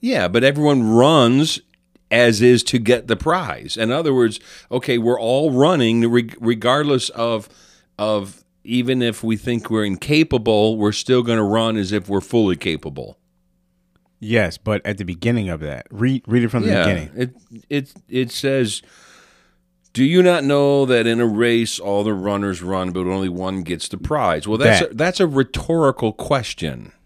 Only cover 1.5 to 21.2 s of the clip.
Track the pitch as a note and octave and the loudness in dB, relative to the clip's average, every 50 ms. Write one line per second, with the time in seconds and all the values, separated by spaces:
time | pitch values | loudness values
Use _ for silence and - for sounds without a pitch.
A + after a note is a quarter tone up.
1.5 | - - _ _ _ _ _ _ _ _ _ _ - A#2 B2 A#2+ A2+ G2+ A2+ B2 | -2 -6 _ _ _ _ _ _ _ _ _ _ 2 4 4 4 4 4 6 6
2.5 | B2 A#2+ - - - B2+ A2+ G#2 B2 A#2 - - A2+ F#2+ - D#3+ E3 F#3 F3 A2+ | 6 6 2 0 -2 -2 2 2 0 0 2 -4 -4 -4 -2 -2 -2 -2 -4 -6
3.5 | D2+ B1+ - - - - A2+ A2+ B2 D3 E3 D#3 C3+ C3 A#2+ A2+ G#2 - - - | -10 -10 -10 -12 -6 -4 -2 -2 -2 -2 0 0 2 2 2 2 0 -4 -16 -20
4.5 | - - - _ - B2+ B2 - B2+ A#2 A2+ A#2 B2 A2+ A2 A2+ B2 C3+ D3+ D#3+ | -20 -20 -16 _ -6 -6 -2 -2 -2 0 0 0 -2 0 0 0 0 0 0 0
5.5 | C3+ B2 C#3 D#3+ F#3 D#3 B2+ A2+ A2+ A#2 A#2 A#2 A#2 B2 A#2+ A2+ - - A#2 A2+ | 2 4 4 4 4 4 2 2 2 2 2 4 2 2 0 0 -8 -6 -2 -2
6.5 | A#2+ A2+ G#2 A#2+ B2+ C#3+ D3+ D3 C#3+ B2+ - - - A#2 A#2 A#2 A#2 A2 G#2 - | -2 0 2 0 2 2 2 0 0 0 -2 -4 -6 -4 -4 -2 -2 -4 -6 -10
7.5 | _ _ _ _ _ _ _ _ _ - G#2 A2 G#2+ G#2 G2+ G2 F2 - _ _ | _ _ _ _ _ _ _ _ _ -6 -2 -2 -2 -2 -4 -6 -14 -20 _ _
8.5 | _ _ _ - A#2 B2 B2 A#2+ C3 B2+ B2 A#2 G#2+ - - A2+ A2+ G#2 - B2 | _ _ _ -4 -2 -2 0 0 0 0 0 -2 -4 -4 -4 -4 -4 -2 -2 -4
9.5 | A#2+ A#2 A2 - A2+ A2 G#2 G2+ F#2+ F2+ - - D3 D3+ D#3+ D#3 - B2+ A2 A#2 | -4 -4 -4 -2 -2 -2 0 0 -2 -6 -2 0 2 2 2 2 0 -2 0 2
10.5 | A2 G#2 G#2 A2 A2+ A2 G#2 G#2 G#2 - - - B2+ B2+ B2 A#2 A#2 A2+ G#2+ G2+ | 2 4 4 2 2 2 0 0 0 -2 -2 0 2 2 2 2 0 0 2 2
11.5 | G#2 A2+ A2+ A2+ A2+ A2 G2+ F#2 G#2 G#2 F#2 - G2+ G2 F2+ - - A#2 A2 G2 | 2 0 0 0 0 -2 -2 -2 -2 -4 -4 -2 -4 -4 -4 0 0 0 2 2
12.5 | F2+ D2+ - F#2 E2 D2+ - D#2 C#2+ C2+ C2 - - _ _ _ _ _ _ _ | 0 -2 -2 -4 -4 -4 -6 -12 -12 -12 -14 -14 -16 _ _ _ _ _ _ _
13.5 | _ _ _ _ _ _ _ _ _ _ _ _ _ _ - G#2+ A2+ A#2 G#2 E2+ | _ _ _ _ _ _ _ _ _ _ _ _ _ _ -8 -2 0 0 0 0
14.5 | E2 - _ - G#2+ G2+ - - G#2 F#2+ G2+ F2 F2+ E2 - A#2+ A#2+ A#2+ G#2 F#2 | -4 -8 _ -4 -4 -4 -2 -6 -6 -6 -6 -8 -8 -4 -2 -2 -2 -2 -2 -4
15.5 | E2+ D#2 D#2 D2+ C#2+ A#1+ - _ - G2+ A2+ B2+ C3+ C3 - - G#2+ B2 A#2 A2+ | -6 -6 -8 -10 -10 -10 -14 _ -8 -2 -2 0 -2 -2 -4 0 0 0 0 2
16.5 | - B2+ - A3 G3+ - F2 D#2+ F2+ F2 D#2 D2 C#2+ A2 B2 B2+ B2+ _ _ _ | 0 -2 0 0 0 2 2 2 0 -2 -4 -10 -8 -8 -8 -8 -8 _ _ _
17.5 | A#2 A2+ - _ D3 C#3+ C#3 - _ - _ _ - B2+ B2+ A#2 - - - C#3 | -20 -20 -14 _ -6 -6 -6 -6 _ -20 _ _ -4 -4 -4 -4 -6 -6 -4 -2
18.5 | C3+ C3+ B2+ G#2+ G#2 - _ _ _ _ - - - - _ _ _ _ _ _ | 0 0 0 -2 -4 -8 _ _ _ _ -20 -20 -20 -20 _ _ _ _ _ _
19.5 | _ _ _ _ _ _ _ _ _ A2 B2+ C#3 E3+ F3+ F3+ F3+ F3 E3+ C#3 C#3 | _ _ _ _ _ _ _ _ _ 0 0 2 4 4 4 4 4 2 0 0
20.5 | C#3+ C#3+ C#3+ C#3+ C#3+ C#3 C#3 B2+ B2+ A#2+ A2+ A#2 A#2 A2+ | 2 2 2 2 2 2 2 2 2 2 2 2 2 2